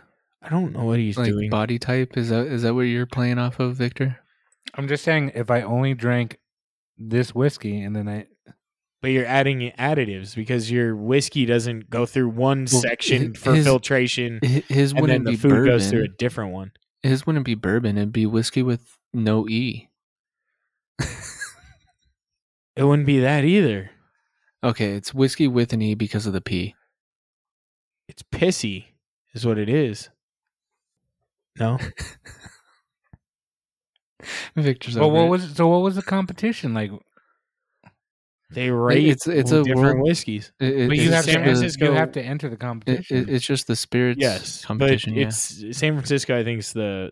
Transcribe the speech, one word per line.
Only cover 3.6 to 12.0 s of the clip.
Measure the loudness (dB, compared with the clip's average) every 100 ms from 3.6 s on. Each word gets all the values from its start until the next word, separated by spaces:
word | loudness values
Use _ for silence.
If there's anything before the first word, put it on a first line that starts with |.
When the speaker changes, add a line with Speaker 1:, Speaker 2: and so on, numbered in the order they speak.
Speaker 2:
of, | -4 -2
Victor? | -4 -2 -4 -4 _ _ _ _ -16 -10
Speaker 3:
I'm | -6
just | -4 0
saying, | 0 0
if | -4 -2
I | -2
only | 0 0 0
drank | 0 0 0 -2 -8 _ _ _ _ _ -18
this | -2 -2 0
whiskey | 0 0 -2 -6 -6
and | -6 -6
then | -6
I | -8 -12 _ _ _ _ _ _ _
Speaker 1:
But | -2
you're | 0 2
adding | 2 2 0 -6 -4
additives | -2 0 -2 -6 -10 -10
because | -4 -4 0
your | 0 0 -2
whiskey | 0 0 0 0 2
doesn't | 2 0 -6 -6
go | -4